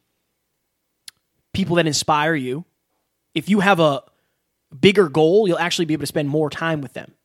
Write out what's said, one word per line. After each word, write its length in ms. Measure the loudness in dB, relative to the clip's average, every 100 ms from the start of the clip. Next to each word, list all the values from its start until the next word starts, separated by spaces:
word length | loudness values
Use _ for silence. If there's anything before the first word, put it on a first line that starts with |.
| _ _ _ _ _ _ _ _ _ _ -20 -20 _ _ _
people 220 | -4 0 0
that 100 | 0
inspire 480 | -2 -2 -2 0 -2
you, 300 | -4 -8 -10 _ _ _ _ _ _
if 160 | -8 -2
you 100 | 0
have 200 | 2 2
a 220 | 2 0 -8 _ _ _ _ _ _ 2
bigger 320 | 4 4 2
goal, 380 | 2 2 4 2
you'll 120 | 0
actually 260 | -2 -2 -2
be 80 |
able 80 | -4
to 40 | -4
spend 220 | -4 -2
more 200 | -2 -2
time 320 | -4 -4 -4
with 120 | -8
them 200 | -14 -18 _